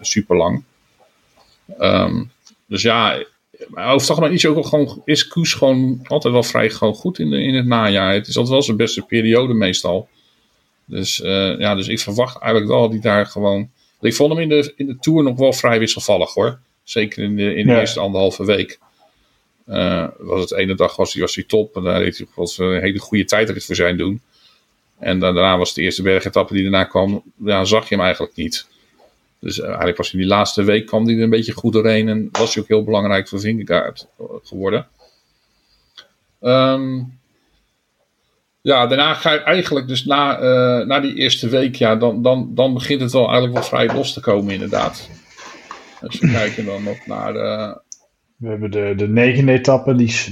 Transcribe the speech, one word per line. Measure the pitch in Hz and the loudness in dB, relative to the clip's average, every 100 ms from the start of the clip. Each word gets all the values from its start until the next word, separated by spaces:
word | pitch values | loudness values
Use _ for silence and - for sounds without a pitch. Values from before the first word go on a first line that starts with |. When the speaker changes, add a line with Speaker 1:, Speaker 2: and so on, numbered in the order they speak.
Speaker 1:
super | - 107 101 87 | -4 -2 0 2
lang. | 82 - - _ _ _ _ _ _ _ _ _ - - | 2 -2 -8 _ _ _ _ _ _ _ _ _ -18 -2
Ehm, | 95 95 92 87 120 _ _ _ - | 0 2 2 -2 -6 _ _ _ -10
dus | 98 | -2
ja, | 110 117 107 64 - _ _ - - | 0 2 2 -2 -8 _ _ -20 -18
maar | - 107 | -8 0
over | 135 | 2
het | - | 2
algemeen | 156 156 | 2 2
is | 180 | 2
hij | 160 | 2
ook | 156 | 2
wel | 147 | 0
gewoon, | 151 143 - | 0 0 -4
is | - 151 - | -2 0 0
Koes | - 165 | -2 -2
gewoon | - 135 131 131 127 - | 2 2 4 2 -2 -2
altijd | 147 131 | -2 2
wel | 123 | 2
vrij | 117 120 113 | 2 0 0
gewoon | - 110 | 0 -2
goed | 107 180 180 | 0 -6 -4
in | 78 | -2
de, | - | 0
in | 131 | 0
het | 131 123 | 0 2
najaar. | 117 107 98 95 | 2 2 2 2
Het | 101 101 | 0 -2
is | 117 | -2
altijd | 120 | 0
wel | 135 | 2
zijn | 135 107 | 2 0
beste | 113 - | 0 -2
periode | - 117 113 117 131 | -2 0 4 2 2
meestal. | 113 95 92 - 90 - _ _ _ _ _ _ _ | 0 0 0 -2 -4 -4 _ _ _ _ _ _ _
Dus, | - - 95 - | -12 -8 -6 -4
eh, | 87 98 95 - | -2 0 0 0
ja, | 104 | 0
dus | 101 90 | -2 -2
ik | 110 | -4
verwacht | - 104 127 - | -4 -2 -2 -2
eigenlijk | 113 113 104 | 0 0 2
wel | 127 | 2
dat | 117 | 2
hij | 110 | 0
daar | 113 104 101 | 0 2 0
gewoon... | 101 101 101 110 _ _ - | -2 0 0 -4 _ _ -4
Ik | 117 | -2
vond | - 147 | 2 2
hem | 160 | 2
in | 160 | 2
de, | 147 143 - | 2 0 -4
in | 139 | -8
de | 127 | -4
Tour | - 160 | 2 4
nog | 139 123 | 2 4
wel | 135 | 2
vrij | 127 123 117 | 2 2 2
wisselvallig | 110 - - 98 85 | 0 -2 0 0 0
hoor. | - 117 127 _ _ | 0 -2 -2 _ _
Zeker | - 117 107 - | -8 -4 -4 -4
in | 101 104 | -4 -2
de, | 101 | -2
in | 101 104 | 2 4
de | |
Speaker 2:
Ja. | 117 | 4
Speaker 1:
eerste | 110 - | 2 -2
anderhalve | 98 95 95 - | -2 0 0 0
week. | 98 98 95 - _ _ _ _ _ _ _ _ - | 0 0 -2 -10 _ _ _ _ _ _ _ _ -8
Eh, | 98 90 90 82 - | -2 0 -2 -4 -10
was | 90 92 | -6 -4
het | 90 | -2
ene | 95 95 | -2 -2
dag | 92 90 - | 0 0 0
was | 95 | -4
hij, | - | -2
was | 92 | -4
hij | - | -4
top | - 110 107 98 | -2 0 0 -4
en | |
daar | 90 92 | -2 0
reed | 92 - | -2 -4
hij | 95 | -12
wat, | - 87 - | -8 -8 -4
eh, | 92 | -2
een | 90 | 0
hele | 95 98 | -2 -4
goede | - 107 | -2 -2
tijdrit | 92 107 110 95 | 2 0 0 -4
voor | - | -6
zijn | 90 87 87 | -2 0 0
doen. | 87 110 _ _ _ _ _ _ _ - | -4 -6 _ _ _ _ _ _ _ -10
En | - 92 | -4 0
dan, | 92 | 2
daarna | 87 95 92 | 4 4 2
was | 90 | 0
de | - | -2
eerste | 90 90 | -2 0
bergetappe | 95 92 98 104 95 | 2 2 2 0 0
die | 101 | 0
daarna | 98 95 | 0 0
kwam, | 92 98 98 104 - - | 0 0 0 -2 -8 -10
ja, | 101 98 | -2 0
zag | 95 110 - | 2 0 0
je | |
hem | 98 | 0
eigenlijk | 92 - 85 - | 0 0 -6 -6
niet. | 80 - - _ _ _ _ _ _ - | -8 -8 -12 _ _ _ _ _ _ -12
Dus, | 82 90 | -8 -6
eh, | - | -6
eigenlijk | 87 87 87 | -2 -2 -2
was | 87 | -4
in | 92 | -2
die | 95 | 0
laatste | 101 101 - | 2 0 0
week | 101 107 107 | 2 2 0
kwam | 110 113 | 0 2
hij | 113 | 2
er | |
een | 113 | 4
beetje | 113 113 | 2 0
goed | - 120 | -2 0
doorheen | 110 110 110 110 | 2 4 2 2
en | 107 104 | -2 -2
was | - 113 | -2 0
hij | - | -2
ook | 104 | 0
heel | 107 | 0
belangrijk | 107 107 101 98 98 | 2 0 2 0 -2
voor | 98 | -6
Vingegaard, | 104 113 101 85 - - - - | -2 -4 0 -2 -2 -8 -20 -18
eh, | - - | -16 -16
geworden. | - 95 98 107 - _ _ _ _ _ _ _ _ _ _ _ - _ _ _ | -14 -6 -2 -4 -6 _ _ _ _ _ _ _ _ _ _ _ -20 _ _ _
Ehm, | 117 131 131 135 131 131 127 - _ _ _ _ _ _ _ _ _ _ _ _ _ _ | 0 2 2 0 -2 -6 -8 -14 _ _ _ _ _ _ _ _ _ _ _ _ _ _
ja, | 131 127 120 | 0 2 2
daarna | 131 147 | 2 0
ga | 151 165 | 0 0
je | 151 | 0
eigenlijk | 147 180 - 143 127 | 2 0 0 -2 -2
dus | 127 | -6
na, | - 143 139 123 | 0 0 0 0
eh, | 127 127 123 123 117 | 2 4 2 2 0
na | 139 | -2
die | 139 | -2
eerste | - 131 - 117 | -2 -2 0 0
week, | 131 131 | 0 0
ja, | 120 113 110 | 0 0 2
dan, | 120 107 | 2 2
dan, | 123 131 - | 2 0 -2
dan | 120 135 | 0 0
begint | 127 - 139 | 0 -2 -2
het | 123 | 0
wel | 131 | 2
eigenlijk | 113 123 123 | 2 2 2
wel | 123 | -2
vrij | 123 127 117 | -2 0 0
los | 123 139 | 0 -4
te | - | -4
komen | - 101 101 | 0 0 0
inderdaad. | 95 101 104 131 - - - _ - - - - - - - | -4 -4 -2 -2 -6 -18 -20 _ -20 -20 -20 -20 -20 -20 -16
Als | - - | -12 0
we | 151 | 2
kijken | 117 107 110 | 2 -2 -4
dan | 104 98 | -6 -6
nog | 104 - - | -6 -8 -10
naar | 107 107 | -8 -6
de | 107 107 107 107 - - - _ _ _ - | -4 -4 -4 -8 -12 -20 -20 _ _ _ -12
Speaker 2:
We | 113 | -8
hebben | 107 104 | -6 -4
de, | 104 101 98 | -2 -2 -2
de | 104 | 2
negende | 113 120 123 135 | 4 4 4 4
etappe, | 127 127 135 135 | 4 4 2 4
die | 123 117 | 2 2
is | - - | 0 -6